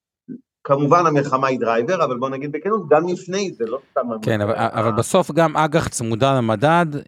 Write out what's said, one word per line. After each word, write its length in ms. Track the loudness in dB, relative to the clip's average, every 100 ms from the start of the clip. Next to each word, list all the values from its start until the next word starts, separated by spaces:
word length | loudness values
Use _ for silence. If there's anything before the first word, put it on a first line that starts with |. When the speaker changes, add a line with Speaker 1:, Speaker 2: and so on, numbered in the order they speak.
| _ _ -18 -18 _ _
Speaker 1:
כמובן 420 | -2 0 4 4 4
המלחמה 420 | 2 0 0 0
היא 120 | 0
דרייבר, 460 | 0 0 0 0 0
אבל 120 | -2
בוא 120 | -4
נגיד 220 | -4 -8
בכנות, 300 | -6 -4 -2 2
גם 180 | 2 2
לפני 440 | -4 -6 -6 -6
זה, 120 | -6 -6
לא 140 | -8 -6
סתם 100 | -6 -4 -4
Speaker 2:
כן, 200 | -2 0
אבל, 140 | 0 0
Speaker 1:
המלחמה. 240 | -2 0
Speaker 2:
אבל 100 | 0
בסוף 400 | 0 2 2 2
גם 260 | 2 2 2
אג"ח 300 | 0 0 -2
צמודה 500 | -4 -4 2 2 2
למדד, 480 | 2 2 2 2 2 -4